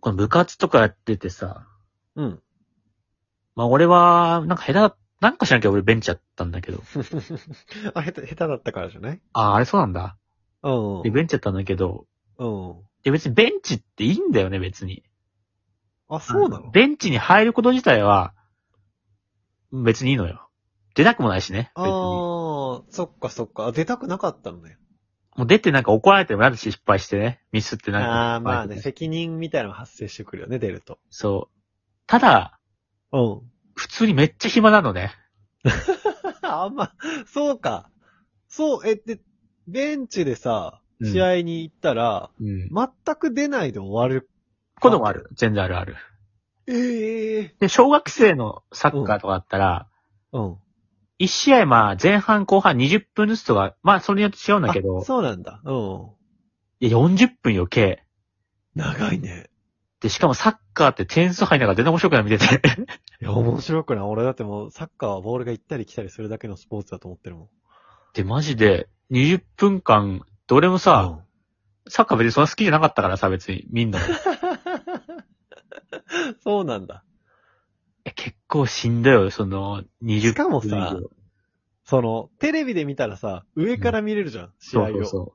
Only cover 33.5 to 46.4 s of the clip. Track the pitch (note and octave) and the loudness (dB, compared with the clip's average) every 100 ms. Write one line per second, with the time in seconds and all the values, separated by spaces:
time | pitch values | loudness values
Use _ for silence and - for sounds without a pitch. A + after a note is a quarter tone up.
33.5 | _ _ - - - A3+ D3+ D3+ _ A3+ | _ _ -14 -12 -2 2 4 2 _ 0
34.5 | A#3+ G#3+ G#3+ D3 F2+ F#2+ - _ _ _ | 4 6 6 2 -4 -8 -10 _ _ _
35.5 | _ C3+ - - F#4+ - - F#4+ - F4+ | _ -2 -2 -4 -2 -4 -6 -10 -10 -8
36.5 | D#3 C4 C#4 - _ D4+ D#4+ A#3 - D4 | -6 -6 -6 -8 _ -10 -10 -10 -4 -4
37.5 | B3+ C3+ G2+ - _ _ _ _ _ _ | -2 -6 -8 -12 _ _ _ _ _ _
38.5 | - D#4 C4 A3 G#3+ A3 A3 _ _ _ | -4 -2 -2 -2 -4 -4 -12 _ _ _
39.5 | _ - G3+ C#4+ D4+ B3+ C#3 C#3+ A#2 B2+ | _ -12 -6 -4 -6 -8 -6 -4 -4 -4
40.5 | A2 E2 _ _ _ A2 F#3 F#3 F3+ E3+ | -4 -4 _ _ _ -4 0 2 0 -2
41.5 | E3 D#3+ _ D#3+ A#2 A#2 G2 - _ G#2+ | -8 -10 _ -2 0 0 -2 -8 _ -8
42.5 | G2 F#2 F3 B3+ _ - D4+ E4 A#3+ C#4+ | -8 -6 -4 -4 _ -8 -4 -4 -4 -4
43.5 | C#4 D#3 G#2 F#2+ G#2+ B2 C3 - _ _ | -2 -4 -6 -6 -2 0 -2 -6 _ _
44.5 | _ _ _ E3 G3 G#2+ G2 - - A2+ | _ _ _ 4 4 0 -4 -10 -2 0
45.5 | G#2 F#2 F2+ F2+ - - _ _ _ | 0 -2 -4 -8 -14 -20 _ _ _